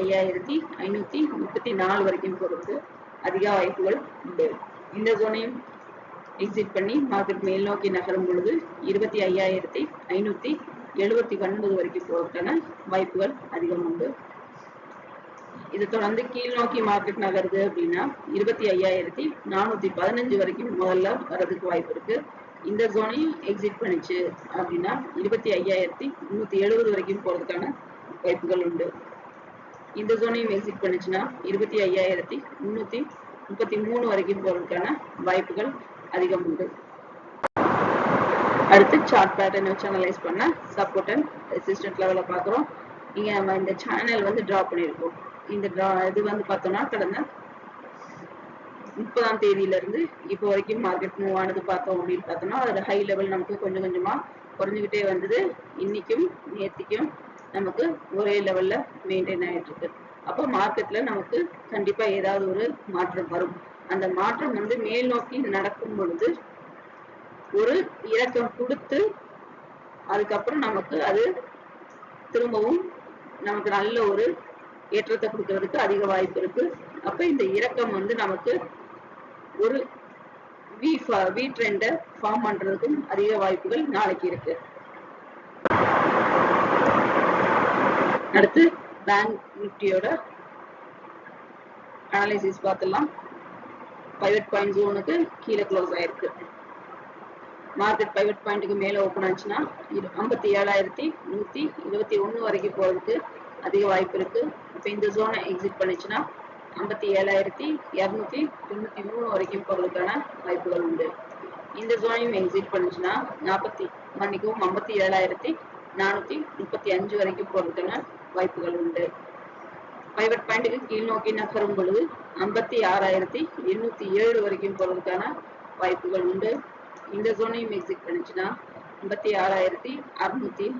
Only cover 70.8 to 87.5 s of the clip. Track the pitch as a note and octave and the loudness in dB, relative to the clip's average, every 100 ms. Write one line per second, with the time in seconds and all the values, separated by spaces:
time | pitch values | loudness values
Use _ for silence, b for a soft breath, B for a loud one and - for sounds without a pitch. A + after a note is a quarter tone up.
70.8 | - D#4 C#4+ G4+ A4+ F#4 - - - - | -2 0 2 4 4 2 -6 -16 -20 -20
71.8 | - - - - - A#3 A#3+ G#3+ A3 F4 | -20 -20 -20 -20 -2 0 2 2 4 4
72.8 | F#4 - - - - - G#3 G#3 G3+ G3 | 0 -8 -18 -18 -18 -8 -4 0 2 2
73.8 | G#3 A#3 G#3 G3 A#3+ E4+ - - - - | 2 4 4 4 2 0 -8 -18 -20 -20
74.8 | - G#3+ G#3+ A3+ G#3+ A3 G3+ G3 F#3 - | -2 -2 0 0 0 -2 -2 0 0 0
75.8 | G#3 G3 G3 F#3+ F#3 - F#3 - E4+ - | 2 4 4 2 2 0 -2 0 0 -2
76.8 | - - - - F4 C#4 F#3+ G3 - B3+ | -12 -8 -6 0 2 4 4 4 2 0
77.8 | A3+ G3 G3 A#3 G3+ F#3+ - G#3 - - | 0 0 0 0 0 0 0 0 -2 -12
78.8 | - - - - - - - - A3 C4+ | -18 -18 -20 -20 -20 -20 -16 0 2 2
79.8 | B3 - - - - - - - - G#3+ | -2 -8 -20 -20 -20 -20 -20 -20 -18 -2
80.8 | C4+ D#4 - G#3 F#3 G3+ C4+ A#3+ A3+ G3 | 0 0 2 2 2 0 -4 0 0 2
81.8 | A3+ E4 - - G#3+ G#3+ G#3+ G3 F#3+ F#3+ | 0 0 -4 -4 -2 0 0 0 0 0
82.8 | A#3+ D4 - G3 G#3 G#3+ F#3+ F#3 F#3+ D4+ | 2 0 0 0 2 4 4 2 0 0
83.8 | D4 G#3 - F#3 F4+ F3 D3+ - - - | 0 2 2 2 0 -2 -4 -4 -6 -18
84.8 | - - - - - - - - - - | -18 -18 -18 -18 -18 -18 -18 -6 0 2
85.8 | - - - - - - - - - - | 4 4 4 4 4 4 4 4 4 4
86.8 | - - - - - - - | 4 4 4 2 2 2 4